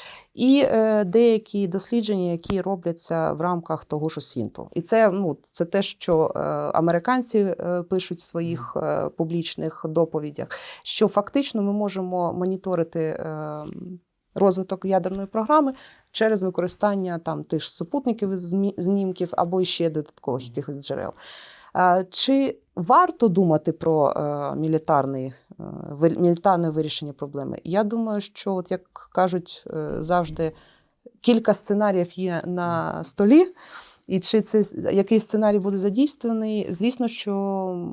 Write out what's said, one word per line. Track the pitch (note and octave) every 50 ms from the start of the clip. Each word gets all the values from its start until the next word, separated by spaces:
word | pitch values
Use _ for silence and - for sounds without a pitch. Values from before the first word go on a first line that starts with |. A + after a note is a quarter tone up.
| - - - - - _ _
і, | - A#3+ C4 C4+ C#4+ C4+
е, | - - A3 A3 A3 G#3+ G#3+ G#3
деякі | F3+ F3+ A3+ A#3+ A#3 A3+ G#3+ A3 - - G3+ G3+ F3+
дослідження, | E3+ G3 - - A#3+ A#3 G#3+ G#3 G#3 F#3+ F3+ F3 E3+
які | E3 - - G#3 F#3+
робляться | F3 F#3+ G3 F3+ E3+ E3+ E3 E3 - - E3 E3 D#3+ D#3 D3+
в | D3
рамках | E3 F3 F3+ E3+ E3+ - D#3+ D3+ -
того | - D3+ D3+ D3+ D#3+
ж | - D3+
сінту. | C#3 - - B2 A2+ - - - - - -
І | E3+
це, | E3+ - A3+ A3+ A3+ G#3
ну, | F3+ G3 G3 E3 C#3+ - -
це | - - - E3+
те, | E3+ - G3 G3
що, | - - - - - E3+ D#3+ D#3+ - -
е, | - - D3+ D3+ D3 D3 D3 -
американці, | - E3 E3+ E3+ E3+ E3+ - B3+ B3+ B3 - - G#3+
е, | G3+ F#3+ - - - F3 F3+ F3 F3
пишуть | F3 F#3+ F#3 - - F3 E3+
в | -
своїх, | - - E3+ E3+ E3+ E3+ E3+ - - -
е, | - D#3 D3+ D3+ D#3 D#3 D#3
публічних | - - E3 D#3+ E3+ E3+ D#3+ - - - D3+ D#3+ D#3 - - D#3+
доповідях, | D#3+ E3+ E3 D#3+ - D#3 D3+ D3+ D3 - - - - - - - - - -
що | - - - A3 G3+
фактично | - G#3 G3+ - - C#4 C#4 - - A3 G3+
ми | G3+ G3+
можемо | G#3 G#3 G3+ F#3+ F#3+ F#3 F3+ F3+ F3+ F3 E3 F3
моніторити, | F3+ F3+ F#3+ F#3+ F#3 - F#3+ F3+ E3+ E3 E3 - E3+
е, | D#3+ D#3 - - - D#3+ D#3 D3+ D3+ D3+ D3+ D3+ D3+ - - - F3+ F3+ F#3 F3 _ _ _ _ _ _ _
розвиток | - F#3+ G3 F3+ F#3 F#3 - G3 F#3+ -
ядерної | F#3+ F#3+ F#3 F3+ F#3 F#3+ G3 G3
програми | F#3+ - A3 A3 A#3 D4+ D#4 D4 C4+ C4 - - - - _ _ _
через | - - A3+ A3 A3 G3 F#3
використання | F#3 F3+ - F3 F3+ - - - G#3 G3+ G3 F#3 F3+ E3+ E3
там | E3+ E3 D#3 D3 D3+
тих | - - D3+ -
ж | - -
супутників | - E3+ - - C#4+ C4+ B3 A3 A3+ G#3 F#3+
із | F#3+ F#3
змі-, | F3+ F3 F3 G3 G3 G3+ - -
знімків | F3 F#3 G3+ G3+ G3 F#3 F3+ - F3+ F3 -
або | - F3+ E3+ F3+ F#3 F#3
ще | F3+ - - E3+ E3
додаткових | D3+ D3+ D3 - _ _ - - B2 C3 B2+ B2
якихось | A#2 C#3+ C#3 - C#3+ C#3 C#3+
джерел. | - C#3+ - - - - - - - - - - - - - - - -
А, | - F3+ F3+ F3 F#3 F#3 F#3
чи | - - - - C4+ C4+ C4+ B3+ - - _ _ _
варто | F3 E3+ E3 B3+ E4 F4+ F4 E4 - A#3+ A3
думати | E3 F#3+ F#3+ E3+ D#3 D3+ D#3 E3+ D#3
про, | - - E3 D#3+ D#3 C#3+ - -
е, | - D3+ D3 D3 C#3+ C#3+ C#3+ C#3
мілітарний, | C#3+ D#3 D#3+ D#3+ D#3 D#3 - D#3+ C#3+ C3+ C3+ C3+ C3 C3
е, | C3+ B2+ - _ _ - - - - - - - -
ви-, | C#3+ C#3+ D#3+ E3 - -
мілітарне | F3+ F3 F3 E3 - G3+ F#3 E3+ E3+ E3
вирішення | D3 D#3+ D#3 D3+ - - D#3 D3 C#3
проблеми? | - D3+ C#3+ C#3+ C#3 C3+ C3 - - -
Я | - E3+ G3+ A3
думаю, | G#3 A#3 A#3 A3+ A3 G#3 G#3
що, | G3+ - - - - G3+ F#3+
от | F#3 F3 -
як | F#3+ F#3 - _ _ - - - -
кажуть, | F#3 F#3 F#3 F3 F3+ F3 - - - -
е, | - - D#3+ D3+ D3+ - -
завжди, | D#3 D#3+ F3+ F3+ E3+ D#3 D#3 - E3 D#3+ D#3 - _ _ _ _ _ _ _ _ _ - - _
кілька | - - A#3+ A3+ A3+ - G3+
сценаріїв | - - - G3+ G3+ G#3+ G#3 F#3+ F3+ F3 F3 - F3+
є | F#3 F#3 E3+ E3 -
на | F3+ F3+ F3+ F3 F3 E3+ E3 D#3+ D#3+ D#3+ D#3+ E3
столі, | - - - G3+ G#3 C4+ D#4+ F#4 F4+ - - - - - - - - - - _
і | - F#3 F#3
чи | F3+ - - G#3+
цей | G#3 - - G#3+
с-, | G3+ G3+ - - F3 F3+ -
який | G3 G3 - A3+ G#3+
сценарій | G#3 - - G#3 G#3+ G#3 G#3 G#3
буде | F3+ G3+ G3 G3
задійствований, | F#3 G3+ G3 A#3+ C#4 D4+ - - - A#3 A3+ A3 A3 A3 G#3+ G#3+ - -
звісно, | F#3 E3+ G3+ A#3+ B3 - B3 A#3
що | A#3 - - G#3 G3+ G3 G3 G3 G3 F#3+ F#3+ F#3 F#3 F3 F3 -